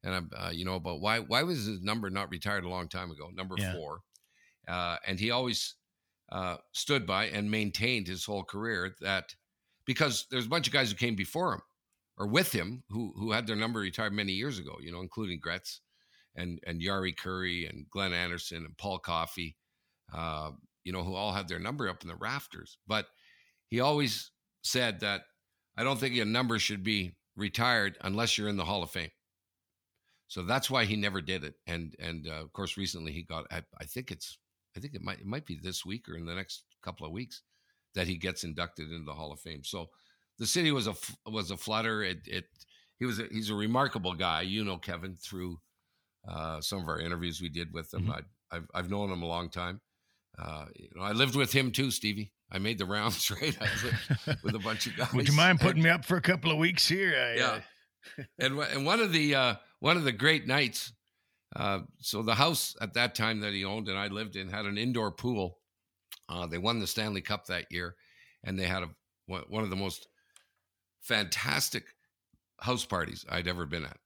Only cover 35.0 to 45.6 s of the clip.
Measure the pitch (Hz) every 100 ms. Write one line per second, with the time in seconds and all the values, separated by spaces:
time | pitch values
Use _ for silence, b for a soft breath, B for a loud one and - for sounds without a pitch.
35 | - 95 98 123 156 80 87 90 87 107
36 | - 80 85 87 95 - _ _ - 90
37 | 78 90 123 - _ _ _ _ _ -
38 | 87 90 92 87 87 78 87 - 78 82
39 | 78 73 78 73 - 76 69 95 82 _
40 | _ _ _ _ 117 170 160 143 107 95
41 | - - - 110 90 95 - 110 113 107
42 | 101 87 - 95 - _ - b b b
43 | 127 107 113 110 107 107 104 123 139 113
44 | 92 87 90 80 92 101 104 90 - 87
45 | 92 90 - 95 90 85